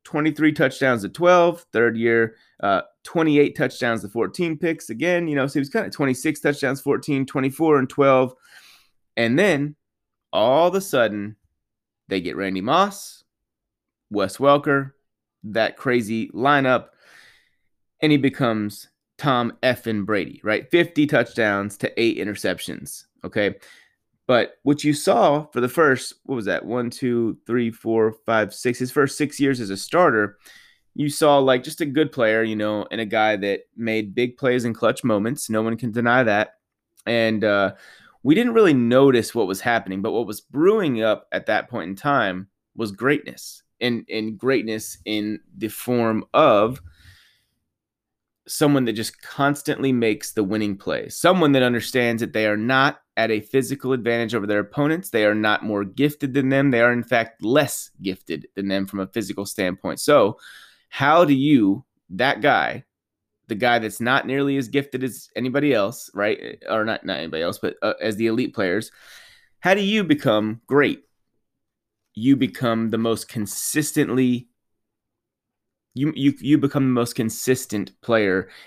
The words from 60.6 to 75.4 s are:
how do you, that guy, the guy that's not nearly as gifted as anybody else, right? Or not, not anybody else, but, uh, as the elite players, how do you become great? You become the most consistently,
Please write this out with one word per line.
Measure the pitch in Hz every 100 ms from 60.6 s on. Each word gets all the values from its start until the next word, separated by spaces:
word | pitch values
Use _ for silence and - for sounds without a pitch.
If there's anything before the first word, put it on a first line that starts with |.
| - _ _
how | - 139 165 175
do |
you, | 135 143 143 98 101 - _ -
that | 92 127 120
guy, | 147 113 64 69 - _ _ _ _ _ -
the | 107
guy | 120 120
that's | 110 101
not | 120 131 -
nearly | 139 139 139
as | 117
gifted | 139 135 131
as | 127 - - -
anybody | 127 131 147
else, | 117 101 127 -
right? | - 104 - 60 - -
Or | 110 107
not, | 107 -
not | 78
anybody | 82 78
else, | 85 101
but, | 101 -
uh, | 107 -
as | 104 104
the | 113
elite | 113 127
players, | - 95 95 113 _ - - - _ _ _
how | 175
do | 202
you | 196 214
become | 175 147 139 107 107 113 -
great? | 139 135 - _ _ _ _ _ _ _ _ _ _ _
You | - 120 139
become | 131 - 127 113 113
the | 113
most | 113 110 -
consistently, | 117 107 - - 151 147 - 139 127 127 123 - _ _ _ _ _ _ _ _ _